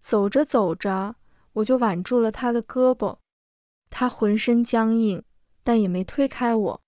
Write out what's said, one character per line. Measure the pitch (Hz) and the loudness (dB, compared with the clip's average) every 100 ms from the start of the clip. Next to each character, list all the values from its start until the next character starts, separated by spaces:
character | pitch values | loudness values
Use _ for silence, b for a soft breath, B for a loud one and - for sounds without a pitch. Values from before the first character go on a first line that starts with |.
走 | - 214 202 | 0 0 2
着 | 247 | 0
走 | 302 254 190 | 2 2 0
着， | 165 202 190 196 226 _ _ _ | -2 -4 -4 -6 -10 _ _ _
我 | - | -6
就 | 214 254 | 0 2
挽 | 233 175 | 2 -2
住 | 190 247 | -2 0
了 | 226 | 0
他 | 214 247 | -2 -2
的 | 233 | -2
胳 | 226 254 254 247 | -4 0 2 2
膊。 | 202 - _ _ _ _ _ _ _ | -4 -8 _ _ _ _ _ _ _
他 | - 247 | -4 -4
浑 | - 208 214 | 0 0 0
身 | - 240 | 2 2
僵 | 233 233 220 | 2 0 2
硬， | 226 220 185 - _ _ _ | 2 0 -2 -8 _ _ _
但 | - 233 | 0 2
也 | 196 | 2
没 | 180 | -2
推 | 185 - 277 | -4 -2 -2
开 | - 240 | 0 -2
我。 | 226 196 - | 0 -2 -6